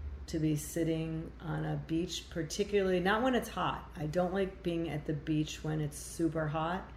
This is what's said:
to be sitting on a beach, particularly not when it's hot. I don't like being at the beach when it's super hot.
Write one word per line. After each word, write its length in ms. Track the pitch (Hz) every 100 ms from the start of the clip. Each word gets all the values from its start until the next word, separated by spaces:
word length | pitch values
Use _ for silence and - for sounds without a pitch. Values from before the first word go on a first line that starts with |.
| - - -
to 120 | 165
be 180 | 156 151
sitting 760 | - 170 165 160 160 160 165 -
on 240 | 156 156 156
a 100 | 151 143
beach, 380 | 160 180 - -
particularly 680 | 175 156 - 196 202 190 185
not 240 | 180 220
when 120 | 262
it's 160 | 240 -
hot. 400 | - 160 123 - 175
I 100 | 151
don't 260 | 165 180
like 300 | 190 190 -
being 260 | 175 170 165
at 180 | 147 156
the 60 |
beach 500 | 151 151 151 156 -
when 180 | 156 156
it's 180 | 151 -
super 500 | - - 165 160 151
hot. 420 | 160 160 185 -